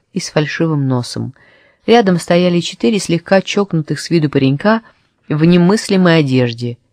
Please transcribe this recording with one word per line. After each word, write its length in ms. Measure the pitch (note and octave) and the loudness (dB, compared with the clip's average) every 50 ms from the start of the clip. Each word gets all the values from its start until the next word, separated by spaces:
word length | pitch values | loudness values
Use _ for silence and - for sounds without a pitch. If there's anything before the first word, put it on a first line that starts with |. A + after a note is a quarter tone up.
| _ _ - | _ _ -10
и 60 | F#3+ | -10
с 100 | - - | -10 -6
фальшивым 580 | - D#3+ D3+ C#3+ - - E3 E3 D#3+ D3 C#3 C3 | -4 -4 -4 -2 -4 -4 -2 -2 -2 -2 0 0
носом. 460 | B2+ B2 A#2+ - - B2 A2+ A#2 B2+ _ _ _ _ _ _ _ _ _ _ | -2 -2 -4 -6 -8 -10 -10 -10 -12 _ _ _ _ _ _ _ _ _ _
Рядом 340 | - A3 A#3+ A#3 F#3+ F3+ E3+ | 2 4 4 4 4 0 0
стояли 400 | - - F3 F3 F3+ F3+ F3 F3 | 0 0 0 2 2 2 0 -2
четыре 380 | E3+ - - - - A#3 A3+ G3+ | -2 -4 -6 -4 -2 0 0 -2
слегка 420 | - - E3 E3 - - F#3+ F#3+ | -2 -2 -4 -4 -2 0 0 0
чокнутых 580 | F#3 - - G#3 G3+ - - D#3+ D3+ - D#3 C#3 | 0 0 -2 -4 -4 -2 -2 -4 -4 -4 -8 -8
с 100 | - - | -4 -2
виду 200 | E3 E3+ D3+ C#3+ | 0 0 0 0
паренька 520 | - C#3+ C#3 C3+ C#3 C#3+ - G#3 A3 A3+ - _ _ _ _ _ _ _ _ - | 0 0 0 0 0 0 0 0 0 0 -2 _ _ _ _ _ _ _ _ -6
в 140 | D#3 D3 D#3 | -2 2 4
немыслимой 760 | E3+ F3 F3+ F3 F3+ G3+ A3 - - G3+ F#3+ F3+ F3 E3 E3 | 4 4 4 4 4 2 0 0 0 0 2 4 4 4 2
одежде. 580 | D3+ C3+ C3 B2+ B2 A#2+ A#2 A#2 A#2+ A#2+ A#2+ - _ _ | 2 2 2 0 0 0 -2 -6 -8 -10 -10 -12 _ _